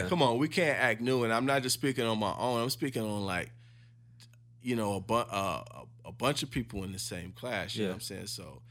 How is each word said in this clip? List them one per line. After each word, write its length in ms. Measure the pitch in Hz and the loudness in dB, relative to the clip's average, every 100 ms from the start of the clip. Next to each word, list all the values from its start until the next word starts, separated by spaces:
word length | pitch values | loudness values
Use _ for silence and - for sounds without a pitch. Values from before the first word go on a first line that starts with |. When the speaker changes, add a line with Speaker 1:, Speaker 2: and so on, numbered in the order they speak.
Speaker 1:
Yeah. 60 | 92 | 4
Speaker 2:
Come 120 | 180 | 4
on, 160 | 131 117 | 4 4
we 120 | 160 | 2
can't 280 | 190 160 107 | 4 4 4
act 220 | 123 110 | 4 4
new. 240 | 120 127 | 2 4
And 80 | 117 | 4
I'm 140 | 113 131 | 2 4
not 160 | 139 | 2
just 140 | 127 - | 2 0
speaking 300 | 139 127 113 | 0 2 2
on 120 | 110 | 2
my 140 | 101 - | 0 0
own. 240 | 120 120 | 0 0
I'm 80 | 123 | 0
speaking 340 | - 143 123 | -2 -4 -2
on, 220 | 107 104 98 | -2 -2 -2
like, 260 | 90 - - - - - - - - - - - - | -2 -4 -12 -20 -20 -20 -20 -20 -20 -20 -20 -20 -10
you 140 | 123 117 | -4 0
know, 200 | 104 98 | 0 -2
a 40 | |
bu-, 140 | 92 117 | 2 2
uh, 480 | - 98 98 71 - 64 58 - 85 | 2 0 -2 -4 -8 -16 -18 -18 -16
a, 40 | |
a 20 | |
bunch 320 | - 123 143 | -2 0 0
of 80 | 139 | -2
people 320 | 143 117 101 | -6 -6 -6
in 80 | 95 | -6
the 80 | 95 | -8
same 320 | - 90 87 | -8 -8 -10
class. 440 | - 123 104 92 110 | -10 -6 -4 -4 -2
You 80 | |
know 40 | 101 | -2
Speaker 1:
Yeah. 20 | |
Speaker 2:
what 40 | 92 | -2
I'm 60 | |
saying? 260 | - 95 98 | -8 -10 -10
So, 340 | - 80 67 - | -10 -12 -18 -20